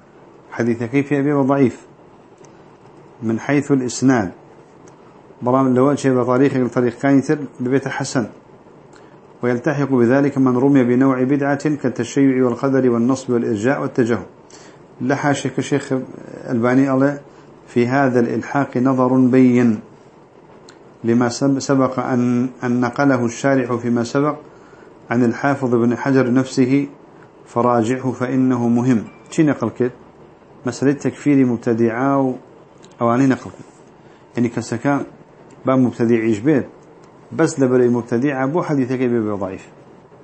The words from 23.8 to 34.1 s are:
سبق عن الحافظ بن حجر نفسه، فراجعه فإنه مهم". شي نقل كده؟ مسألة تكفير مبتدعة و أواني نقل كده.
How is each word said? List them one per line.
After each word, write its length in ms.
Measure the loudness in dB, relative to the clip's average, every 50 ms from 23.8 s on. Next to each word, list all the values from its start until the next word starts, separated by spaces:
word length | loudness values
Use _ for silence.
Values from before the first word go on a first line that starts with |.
| -2 -2 -2 -2 -2
سبق 320 | -2 -2 0 0 -2 -4 -6 -12 -20 -20 -20 -20 -20 -20 -20 -20 -20 -20 -14 -6 -2
عن 120 | 0 0 2
الحافظ 520 | 0 0 0 0 0 0 0 -2 0 0
بن 220 | 2 2 0 0
حجر 360 | -2 0 0 2 2 2 2 2
نفسه، 540 | 0 0 0 0 0 2 2 2 0 -2 -2 -10 -16 -20 -20 -20 -20 -20 -20 -20 -20 -14
فراجعه 640 | -6 -2 0 2 2 2 2 0 0 -2 -4 -4 -6
فإنه 560 | -4 -4 -4 -2 0 0 0 0 0 0 0
مهم". 360 | 0 0 2 2 2 2 0 -2 -6 -16 -20 -20 -6
شي 140 | -2 0 2
نقل 260 | 2 0 -2 -4 -4
كده؟ 220 | -2 -2 -4 -4 -4 -10 -20 -20 -20 -20 -20 -20 -20 -20 -20 -20 -16 -10 -10
مسألة 260 | -8 -4 -2 0 0
تكفير 540 | 0 0 -2 -6 -6 -2 0 2 4 4 4
مبتدعة 720 | 2 0 -2 -2 -2 0 2 0 0 0 0 -2 0 0 0
و 140 | 0 -2 -4 -8 -12 -20 -20 -20 -20 -20 -20 -20 -20 -14 -6 -2
أواني 260 | 0 0 2 2 2
نقل 140 | 2 0 -2
كده. 280 | -4 -14 -18 -20 -20 -20 -20 -20 -20 -20 -20 -20 -20 -20